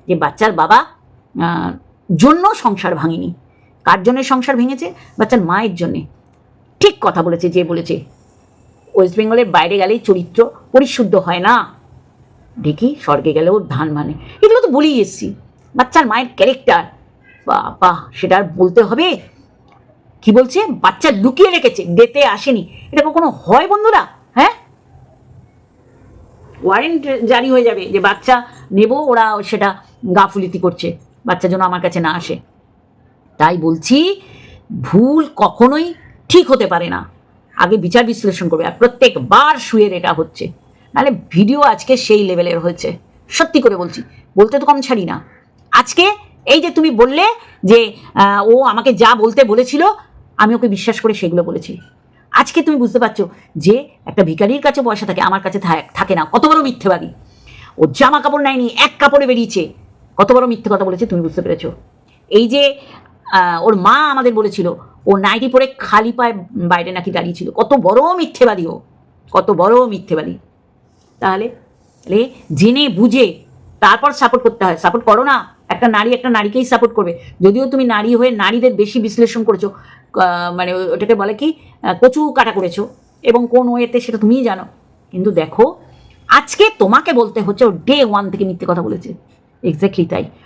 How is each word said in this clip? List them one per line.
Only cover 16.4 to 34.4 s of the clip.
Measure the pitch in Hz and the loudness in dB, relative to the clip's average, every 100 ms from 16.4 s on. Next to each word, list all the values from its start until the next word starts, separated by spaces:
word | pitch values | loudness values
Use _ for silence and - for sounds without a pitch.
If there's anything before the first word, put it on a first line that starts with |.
| 214 262 - 175 165 _ _ _ _ _ - | 0 0 0 0 -2 _ _ _ _ _ -2
বাবা, | - - - 185 170 - | -2 -2 0 0 0 -10
সেটা | - 175 185 | -8 0 0
আর | 190 175 | 0 0
বলতে | 185 180 | 2 4
হবে? | 208 277 359 202 - _ _ _ _ _ _ _ _ _ | 2 0 -2 -4 -10 _ _ _ _ _ _ _ _ _
কি | - | 2
বলছে? | 220 254 359 427 | 4 2 0 -4
বাচ্চা | 220 190 - 320 | 0 -2 0 -2
লুকিয়ে | 202 240 262 381 | 2 0 4 4
রেখেছে, | 349 247 240 | 4 0 -2
ডেতে | 170 170 233 285 | -2 2 4 4
আসেনি। | 269 202 277 233 170 - - | 0 0 -2 -2 -4 -16 -4
এটা | 302 | -2
কখনো | 302 302 320 | 0 0 -2
হয় | - 165 233 359 | -4 2 2 2
বন্ধুরা? | 415 440 370 180 _ _ | 0 2 2 -2 _ _
হ্যাঁ, | 233 349 - _ _ _ - _ _ _ - _ _ _ _ _ _ - - - _ - - | 0 0 0 _ _ _ -20 _ _ _ -20 _ _ _ _ _ _ -20 -20 -20 _ -20 -8
ওয়ারেন্ট | 185 202 302 330 285 262 | -2 -2 -2 -2 -2 -2
জারি | 226 240 262 | 0 0 2
হয়ে | 254 | 2
যাবে | 233 196 185 | 2 -2 -4
যে | 190 | 0
বাচ্চা | 196 202 - 247 247 - - | 0 -2 0 0 0 -20 -4
নেব, | 196 220 | 0 2
ওরা | 277 294 233 220 208 | 2 0 0 0 -2
সেটা | 196 208 202 190 _ _ 208 | -6 -4 -4 -4 _ _ -2
গাফুলিতি | 185 190 202 180 175 | 0 0 0 -6 -4
করছে, | 180 175 170 - _ _ - | -4 -4 -10 -10 _ _ -6
বাচ্চা | 180 180 | -4 -2
যেন | 185 | -2
আমার | 185 180 | -2 -2
কাছে | 180 175 | -4 -4
না | 165 | -4
আসে। | 175 - - _ _ _ _ _ _ _ _ _ - | -6 -8 -12 _ _ _ _ _ _ _ _ _ -2
তাই | 156 175 | 0 0
বলছি, | 160 165 - 262 349 392 - - | -2 -2 0 2 2 -4 -12 -20